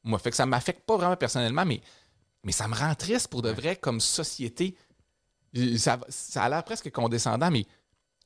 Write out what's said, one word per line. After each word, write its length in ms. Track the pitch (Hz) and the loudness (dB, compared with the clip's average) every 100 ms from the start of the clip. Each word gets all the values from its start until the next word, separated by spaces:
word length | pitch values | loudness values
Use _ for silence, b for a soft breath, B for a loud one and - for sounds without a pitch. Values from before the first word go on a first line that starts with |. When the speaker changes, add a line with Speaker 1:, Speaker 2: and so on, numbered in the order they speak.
Speaker 1:
Moi, 160 | 117 104 | 0 0
fait 120 | 120 | 0
que 40 | - | 0
ça 100 | 131 | 2
m'affecte 400 | 123 147 170 - | 2 0 -6 0
pas 120 | 220 | 2
vraiment 180 | 175 180 | 2 2
personnellement, 500 | 120 127 117 139 185 | 0 0 0 0 0
mais, 140 | 117 b b b b _ _ | -2 b b b b _ _
mais 80 | 98 | -4
ça 160 | - 110 | -2 -2
me 80 | 110 | 0
rend 180 | 151 | 0
triste 360 | 151 180 240 - | 0 0 -2 -2
pour 120 | 123 | -2
de 60 | 113 | -2
Speaker 2:
Ouais. 60 | 107 | -2
Speaker 1:
vrai 200 | 147 190 | -4 -2
comme 240 | 139 113 | -2 0
société. 760 | - - 156 - 120 - 185 185 b _ _ _ _ _ _ 120 123 117 | 0 0 -4 -6 -8 -2 -4 -4 b _ _ _ _ _ _ 0 2 2
Ça, 220 | - 123 120 | 2 0 -2
ça 340 | - - - | -12 -6 0
a 60 | 104 | 2
l'air 140 | 156 | 2
presque 260 | 165 226 147 | -2 -8 -4
condescendant, 600 | - 117 117 120 113 170 | 0 2 2 2 2 4
mais 140 | 135 98 b b _ _ _ | 2 0 b b _ _ _